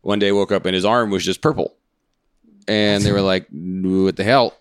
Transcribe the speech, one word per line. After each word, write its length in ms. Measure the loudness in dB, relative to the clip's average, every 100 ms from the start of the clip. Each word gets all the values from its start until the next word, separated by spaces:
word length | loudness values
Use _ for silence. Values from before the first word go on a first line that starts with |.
one 180 | -2 0
day 120 | 2
woke 180 | 2 0
up 140 | 0 0
and 100 | 0
his 80 | 2
arm 240 | 2 0
was 140 | -2
just 180 | -2 -2
purple, 320 | -2 -2 -6 _ _ _ _ _ _ _ _ _ -4
and 360 | 0 2 2
they 80 | 0
were 100 | 0
like, 260 | 0 -2 -4
"What 640 | -12 -8 -4 0 2 0 0
the 60 | 0
hell?" 280 | 2 2 -2